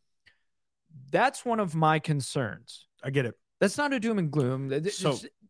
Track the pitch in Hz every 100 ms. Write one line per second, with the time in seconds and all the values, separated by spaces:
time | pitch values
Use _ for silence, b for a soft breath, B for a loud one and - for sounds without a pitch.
0 | _ _ _ b b _ _ _ _ 143
1 | 135 170 240 - 247 220 190 160 156 156
2 | 156 143 - 143 113 - - - _ _
3 | 135 139 120 - _ _ 190 - 294 269
4 | 226 208 156 147 123 131 135 139 165 -
5 | 160 123 - -